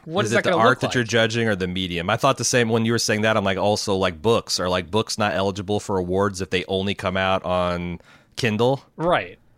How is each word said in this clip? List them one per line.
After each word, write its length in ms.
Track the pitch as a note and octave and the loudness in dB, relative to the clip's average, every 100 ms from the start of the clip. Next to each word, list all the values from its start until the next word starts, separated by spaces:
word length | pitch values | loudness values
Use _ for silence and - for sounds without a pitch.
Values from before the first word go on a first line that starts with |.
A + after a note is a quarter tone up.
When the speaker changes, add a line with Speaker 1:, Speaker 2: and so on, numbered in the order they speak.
| - | -8
Speaker 1:
what 200 | E3 G#3+ | -2 0
Speaker 2:
Is 60 | |
Speaker 1:
is 20 | |
Speaker 2:
it 20 | G#3+ | 0
Speaker 1:
that 80 | |
Speaker 2:
the 80 | - | 2
Speaker 1:
gonna 100 | F3 | 4
Speaker 2:
art 80 | A2+ | 4
Speaker 1:
look 100 | B2+ | 4
Speaker 2:
that 120 | C3+ B2+ | 0 0
you're 80 | |
Speaker 1:
like? 60 | A2+ | 0
Speaker 2:
judging 380 | A#2 A2+ A#2 A2+ | 2 2 2 0
or 80 | G2+ | 0
the 120 | F2+ | -2
medium? 440 | F2+ F#2 E2+ F2 | -4 -4 -2 -2
I 40 | A2 | 0
thought 220 | C#3 B2+ | 2 0
the 80 | A#2+ | 0
same 240 | B2+ A2+ | 0 2
when 160 | A2+ A2+ | 2 2
you 60 | |
were 80 | A#2 | 0
saying 220 | - G#2+ | 0 0
that. 140 | A2 A2 | 2 2
I'm 60 | |
like, 140 | G2 F#2 | 0 0
also, 380 | G2 G#2 - F#2+ | 2 0 0 0
like, 260 | F#2+ D#2+ | 0 0
books. 380 | G2 A2 - - | 0 0 0 -4
Are, 100 | F2+ | 0
like, 220 | F2+ D#2 | -2 0
books 260 | G#2+ - - | -2 -2 -2
not 160 | G#2 | 0
eligible 460 | E2 G2 F#2+ F#2+ G#2 | 0 -2 -2 -2 -4
for 180 | - F#2+ | -2 -2
awards 440 | F2 F#2 G2+ F#2 | 0 0 0 -2
if 100 | F#2 | -4
they 120 | F#2 - | -2 0
only 280 | F#2+ G2 | -2 -2
come 240 | G2 G2 F#2+ | -2 -2 0
out 260 | F#2+ F#2+ | 0 0
on 560 | - F2+ F2+ F2 F2 E2+ - - _ - | 0 0 0 -2 -4 -8 -12 -20 _ -4
Kindle? 480 | A#2+ G#2+ A#2+ C3+ - - | -2 2 2 0 -6 -6
Speaker 1:
Right. 440 | D#3+ D#3 F2+ - _ | 0 0 -2 -14 _